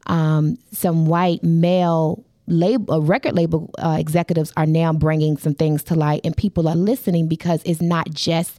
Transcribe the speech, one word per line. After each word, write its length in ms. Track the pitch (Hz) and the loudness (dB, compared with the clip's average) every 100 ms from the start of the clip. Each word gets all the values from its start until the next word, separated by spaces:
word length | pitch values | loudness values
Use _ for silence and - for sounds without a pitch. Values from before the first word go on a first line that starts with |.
| - | -4
um, 500 | 170 156 156 151 - _ | 0 2 2 0 -2 _
some 340 | - 185 165 160 | -4 0 2 2
white 380 | 170 180 170 | 2 0 0
male 800 | 165 165 170 185 175 165 156 170 - _ - | 0 2 2 2 2 2 0 -4 -10 _ -2
lab-, 420 | 170 175 247 202 | 0 2 0 0
uh, 100 | 156 | 0
record 340 | 151 190 - | 2 0 0
label, 360 | 185 170 165 160 - | 0 0 0 -4 -6
uh, 180 | 165 156 | -2 -2
executives 520 | 156 165 170 165 156 - | 0 0 0 -2 -2 0
are 100 | 156 | 0
now 260 | 160 165 | 2 2
bringing 440 | 156 156 156 156 151 | 2 0 2 0 0
some 180 | 156 | -2
things 300 | 143 156 151 | 0 0 0
to 100 | - | 0
light, 280 | 165 147 151 | 0 0 0
and 120 | - 160 | -2 -2
people 300 | 208 - 160 | -2 0 0
are 80 | |
listening 540 | 165 196 254 - 175 160 | 2 0 0 0 0 0
because 340 | 160 170 165 | -2 -2 -2
it's 160 | - 165 | -2 -2
not 300 | 170 170 160 | 0 -2 -4
just 480 | 151 - 165 175 | -6 -2 -2 -2